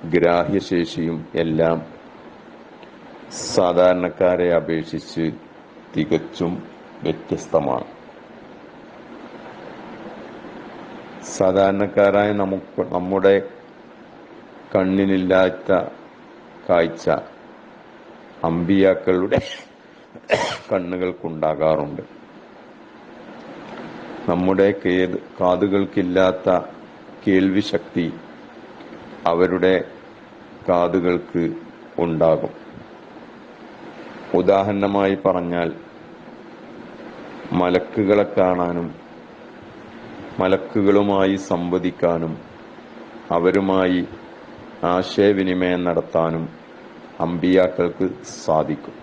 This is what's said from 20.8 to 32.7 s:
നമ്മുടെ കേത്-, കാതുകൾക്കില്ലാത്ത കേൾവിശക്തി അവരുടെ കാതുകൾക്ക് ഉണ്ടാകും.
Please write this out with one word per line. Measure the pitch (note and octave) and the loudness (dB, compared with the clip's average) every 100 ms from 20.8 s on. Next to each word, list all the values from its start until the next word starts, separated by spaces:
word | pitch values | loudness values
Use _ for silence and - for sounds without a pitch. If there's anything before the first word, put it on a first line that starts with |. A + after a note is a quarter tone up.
| F2 F2+ F#2 F2 F2 D#2+ D#2 D2 D#2 D#2 D2 D2 - - - - - - - - - - - - - - - - - - - - - - - | -2 -4 -4 -4 -8 -2 -2 2 2 2 -2 -8 -14 -18 -20 -20 -20 -20 -20 -20 -20 -20 -20 -20 -20 -18 -18 -18 -16 -16 -14 -14 -14 -8 -2
നമ്മുടെ | F2 F2+ F#2+ G2 G2 F#2 | 0 2 4 4 4 0
കേത്-, | F2+ F2+ F2+ - - | 2 0 -2 -10 -2
കാതുകൾക്കില്ലാത്ത | F2+ F2+ G2+ G2 G2 - F2+ F#2 F#2 F2+ F#2+ F2+ - - - - - - - | 0 2 2 2 0 -2 0 4 2 2 2 2 0 -16 -20 -20 -20 -6 2
കേൾവിശക്തി | F#2 F#2+ F#2+ G2+ - - - E2 E2 - - - - - - - - - - E2+ | 4 4 2 0 -4 -4 -4 -4 -6 -18 -20 -20 -20 -20 -20 -20 -20 -18 -4 0
അവരുടെ | E2+ F2+ F2+ F#2 F#2 - - - - - - - - - | 2 2 4 4 2 0 -14 -20 -20 -20 -20 -20 -12 0
കാതുകൾക്ക് | F2 F2 F#2 F2 F2 - F2 E2 - - - - - | 2 2 2 2 -2 -2 -2 -2 -4 -14 -20 -12 -4
ഉണ്ടാകും. | E2+ D#2+ E2 D#2+ - - - | -2 2 2 2 -2 -10 -18